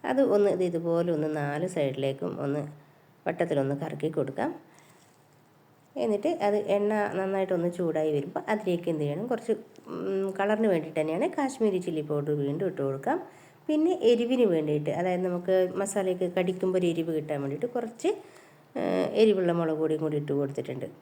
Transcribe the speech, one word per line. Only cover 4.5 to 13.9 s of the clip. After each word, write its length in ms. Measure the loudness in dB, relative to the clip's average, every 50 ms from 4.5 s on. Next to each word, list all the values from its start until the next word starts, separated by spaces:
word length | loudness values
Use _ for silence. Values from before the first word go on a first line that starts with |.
| -4 -8 -16 -20 -20 -20 -20 -20 -20 -20 -20 -20 _ _ -20 _ _ _ _ _ _ _ _ _ -20 _ _ _ _ -4 0
എന്നിട്ട് 260 | 0 0 0 0 -2 -2 2 0
അത് 100 | 2 2 2 2 2 2
എണ്ണ 160 | 2 2 2 2 2 0 0 -2 -2
നന്നായിട്ടൊന്ന് 500 | -2 -2 0 0 0 0 0 0 0 -2 0 0
ചൂടായി 320 | -2 0 0 0 0 2 0
വരുമ്പോൾ 260 | 0 -2 -2 -6 -8 -2 -2
അതിലേക്ക് 360 | -4 -2 0 -2 -2 0 0 -2
എന്ത് 100 | -2 0 -2
ചെയ്യണം, 220 | -2 -2 -4 -4 -4
കുറച്ച്, 220 | -4 -4 -2 -2 -4 -4 -4 -18 -20 -20 -14 -12
ഉം, 380 | -10 -6 -4 -4 -2 -2 -2 -4 -2 -2
കളറിന് 300 | 0 0 2 2 4 2
വേണ്ടിയിട്ട് 280 | 2 2 0 -2 -2 -2
തന്നെയാണ് 260 | 0 0 0 0 -2 -2 0
കാശ്മീരി 420 | -2 -2 -2 0 0 0 2 2 0 -2
ചില്ലി 160 | -2 -4 -4 -2 -2
പൗഡർ 240 | -2 -2 0 0 0 0 0
വീണ്ടും 220 | 0 0 0 -2 -2
ഇട്ട് 120 | -2 -2
കൊടുക്കാം. 360 | -2 -2 -2 -2 -2 -2 -2 -2 -4 -10 -18 -20 -20 -20 -20 -12 -4 0
പിന്നെ 240 | 0 2 4 2